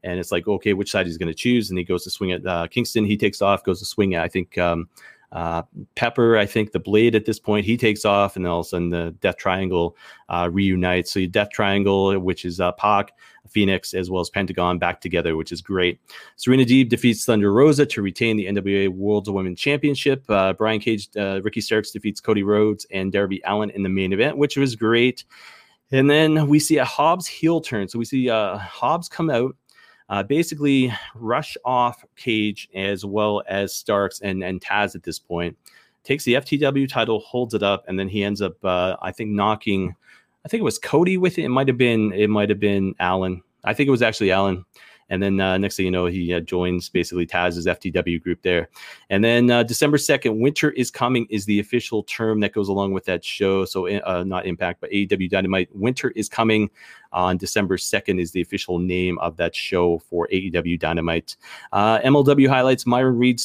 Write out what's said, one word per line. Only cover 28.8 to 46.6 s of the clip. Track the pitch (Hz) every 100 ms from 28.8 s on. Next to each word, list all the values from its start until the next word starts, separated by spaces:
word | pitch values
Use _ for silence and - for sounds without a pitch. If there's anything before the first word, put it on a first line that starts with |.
| 120 165 170
come | - 165
out, | 123 123 - _ _ _ _ _
uh, | 98
basically | 101 147 170 151 143 135 127 107 - 113
rush | 113 123 151 - 123
off | 127 120 120 _ _
Cage | - 110 107 101 - 95
as | 95 98
well | 101 101 107 104 -
as | 95 101 -
Starks | - 101 98 -
and, | 101 95
and | 92 92
Taz | - 101 101
at | 92
this | 85 80
point. | _ 87 85 - - _ _ _
Takes | - 143
the | - 123
F | -
T | 139
W | 143 139 135
title, | 135 113 110
holds | - 123 120 107
it |
up, | 101 98 -
and | 92
then | 95
he | 101
ends | 101 104
up, | 95 87
uh, | 98 90 92 -
I | 92
think, | - 110
knocking, | 104 101 107 - 98 90 85 _ - _ _ -
I |
think | 226
it |
was | 160 -
Cody | - 147 180 185
with | 180 175
it. |
It | 139
might | 127 135
have | 123
been, | 123 113 107
it | 95 107
might | 107 104
have | 101
been | 104 101 95 -
Allin. | 90 92 92 90 _ _ -
I |
think | 110 139
it |
was | 123
actually | 117 110 101
Allin. | 92 98 92 90 _ - - _
And | 92
then, | 98 98
uh, | 95 95
next | 98 -
thing | 92
you |
know, | 92 90
he, | 92 85
uh, | 87
joins | 82 90